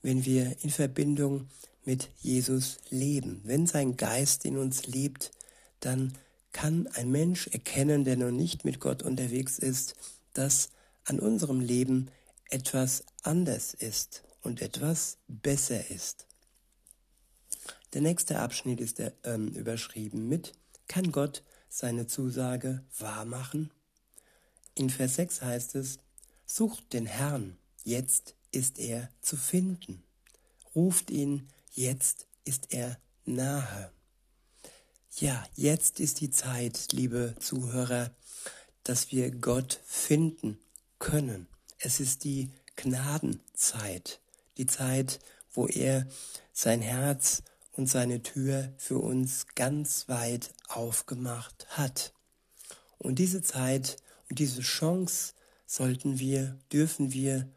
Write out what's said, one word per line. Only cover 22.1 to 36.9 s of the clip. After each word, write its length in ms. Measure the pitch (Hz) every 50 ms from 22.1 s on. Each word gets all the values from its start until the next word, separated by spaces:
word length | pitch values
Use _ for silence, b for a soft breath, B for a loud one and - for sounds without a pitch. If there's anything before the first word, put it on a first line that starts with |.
| - - 131 127 123 127 127 127 127 123 131 131 131 131 131 - - -
wahr 260 | 110 107 107 110 110
machen? 460 | 117 123 127 131 - - 151 156 151 _ _ _ _ _ _ _ _ b b b b b b b b b b b b -
In 140 | - 135 131
Vers 260 | 131 135 131 127 -
sechs 260 | - 180 175 - -
heißt 340 | 127 123 120 123 123 - -
es: 240 | 139 131 135 - - _ _ _ - B B B B B
„Sucht 480 | B - - 220 214 226 - - - -
den 120 | 120 113
Herrn, 520 | 107 107 120 139 147 147 131 104 92 90 - _ _ _ - -
jetzt 520 | 110 120 123 131 - - - - - - _ _ -
ist 280 | - 135 131 - - -
er 300 | 113 120 117 120 123 - - -
zu 140 | - - -
finden. 680 | 139 - - - 180 185 190 180 175 - - 92 87 - _ _ _ _ _ b b b b b b b - -
Ruft 360 | 160 170 185 175 - - -
ihn, 360 | - 151 143 143 143 143 139 B B B B B
jetzt 560 | - 127 127 127 131 131 - - - - - _ _ _ -
ist 280 | 147 131 131 - - -
er 240 | 127 120 123 123 - _ _ _ _ -
nahe.“ 640 | - 123 127 127 139 139 143 131 107 98 101 95 90 - _ _ _ _ _ _ _ _ B B B B B B B B B B B B B B B - -
Ja, 280 | 151 143 131 123 - - -
jetzt 440 | - 139 147 156 165 - - - -
ist 220 | - 147 - -
die 100 | 156 135
Zeit, 600 | - - - 131 123 120 120 117 110 - - -